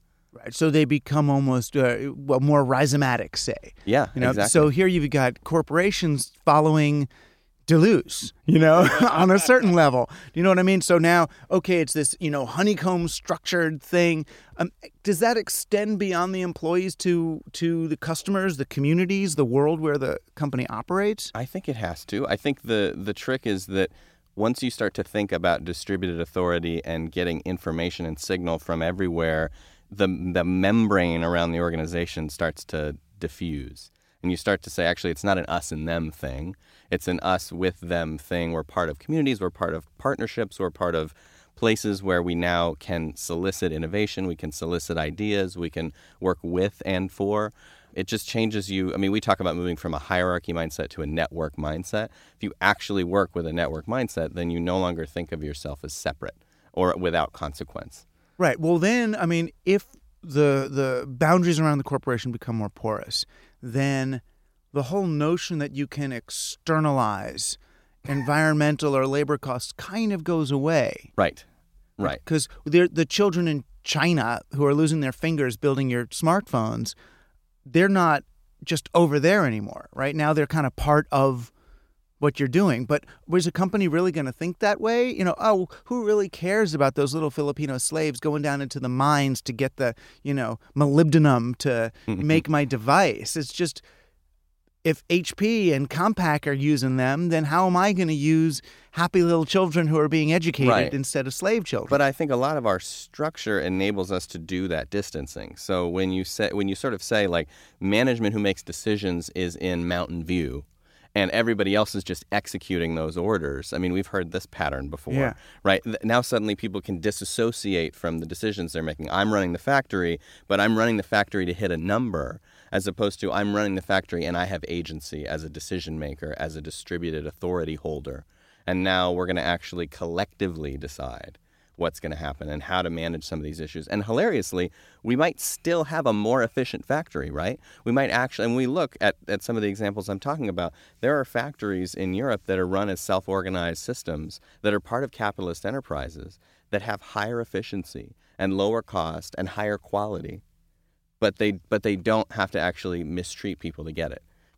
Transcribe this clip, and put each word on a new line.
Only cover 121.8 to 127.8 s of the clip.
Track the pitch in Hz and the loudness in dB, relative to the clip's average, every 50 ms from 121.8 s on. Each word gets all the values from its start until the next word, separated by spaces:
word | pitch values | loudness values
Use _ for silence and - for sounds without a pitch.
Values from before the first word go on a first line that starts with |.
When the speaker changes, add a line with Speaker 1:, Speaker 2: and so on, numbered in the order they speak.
| 82 95 101 117 127 117 90 78 69 - - - _ _ _ _ _ _ | -2 -2 -2 -2 -2 -2 -4 -4 -6 -6 -10 -14 _ _ _ _ _ _
Speaker 2:
as | - 98 95 | -4 -4 -2
opposed | 101 90 - 107 101 - - | -4 -2 -2 -2 -2 -2 -2
to, | - 92 | -4 -4
"I'm | - 98 104 104 104 | -2 -2 -2 0 0
running | 104 107 101 95 | 0 0 0 -2
the | 95 | -4
factory | - - 98 95 92 - 87 85 78 | -2 0 0 0 0 -2 -4 -4 -2
and | 80 87 90 | -2 -2 -2
I | 90 | -2
have | 95 98 82 - - | -2 -4 -6 -6 -6
agency | 85 87 80 - 80 76 - - - 76 76 | -6 -6 -6 -8 -10 -12 -12 -12 -12 -10 -8
as | - 78 78 78 | -8 -8 -8 -8
a | 78 | -10
decision | 76 78 - - 95 90 82 82 80 78 | -12 -14 -10 -8 -6 -6 -6 -6 -8 -8
maker, | 78 71 69 - 80 78 73 - | -8 -8 -8 -8 -10 -8 -8 -6
as | 73 80 78 | -8 -8 -8
a | 78 | -10
distributed | 76 80 - - - - 90 85 85 82 78 76 73 | -12 -12 -14 -14 -10 -8 -8 -6 -6 -6 -6 -6 -8
authority | 76 - - - 87 90 87 80 78 78 | -10 -10 -8 -6 -4 -4 -2 -4 -4 -6
holder. | 76 | -8